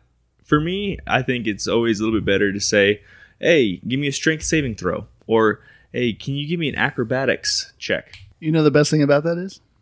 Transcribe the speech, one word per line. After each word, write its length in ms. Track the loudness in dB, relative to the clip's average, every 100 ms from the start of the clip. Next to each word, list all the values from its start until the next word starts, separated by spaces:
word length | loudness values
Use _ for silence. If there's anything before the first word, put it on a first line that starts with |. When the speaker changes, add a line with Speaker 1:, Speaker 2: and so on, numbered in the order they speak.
| _ _ _ _
Speaker 1:
for 160 | _ 0
me, 380 | 0 -4 -6 -8 -2
I 140 | -2
think 260 | 0 -2 -4
it's 180 | -4 -2
always 320 | 0 2 0
a 60 |
little 160 | 0 0
bit 60 | 0
better 260 | 2 0
to 80 | -2
say, 400 | 0 2 4 2 -4 -20 -20 _
"Hey, 380 | 2 4 2 -2 -4
give 100 | -4
me 80 | -2
a 60 |
strength 320 | -2 -2 -2
saving 320 | -2 -2 -2 -4
throw," 300 | -4 -4 -8 _ 0
or, 340 | 2 2 0 -8 _ _
"Hey, 200 | -4 -4
can 220 | -4 -6
you 120 | -6 -4
give 140 | -4
me 80 | -4
an 80 | -2
acrobatics 960 | -4 -2 -4 -2 0 -2 -2 -6 -8 _
check?" 400 | -4 -4 -4 -20 -20 _
Speaker 2:
You 140 | 0
know 100 | 4
the 80 | 4
best 200 | 6 4
thing 120 | 2
about 220 | 4 4
that 140 | 2 -4
is? 220 | -6 -14 _ _